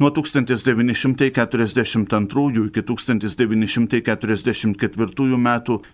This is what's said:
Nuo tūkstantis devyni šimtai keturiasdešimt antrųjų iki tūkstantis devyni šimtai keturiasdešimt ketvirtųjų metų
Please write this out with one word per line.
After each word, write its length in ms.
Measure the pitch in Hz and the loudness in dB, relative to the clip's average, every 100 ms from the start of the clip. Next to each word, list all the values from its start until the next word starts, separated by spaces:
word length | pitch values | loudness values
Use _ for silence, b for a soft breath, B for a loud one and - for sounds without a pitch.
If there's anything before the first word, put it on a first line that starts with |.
Nuo 80 | 143 | 2
tūkstantis 540 | 147 147 143 123 120 135 | 2 0 -2 0 0 0
devyni 280 | 113 120 113 | 2 2 0
šimtai 300 | 131 123 135 | 0 2 0
keturiasdešimt 800 | 131 117 120 110 120 110 113 101 107 | 2 0 0 0 0 0 0 0 0
antrųjų 480 | 101 143 143 113 104 | 0 0 0 0 0
iki 120 | 110 | -2
tūkstantis 540 | 101 - - 113 104 85 | -4 -4 -2 -2 -2 -2
devyni 300 | 113 110 104 | 0 2 0
šimtai 300 | - 113 120 | 0 0 0
keturiasdešimt 760 | 117 107 107 104 123 107 113 101 | 0 -4 -2 0 0 0 -2 0
ketvirtųjų 560 | 110 - 107 - 135 123 | -4 -2 -4 0 0 2
metų 380 | 120 120 120 110 B | 2 0 -2 -4 B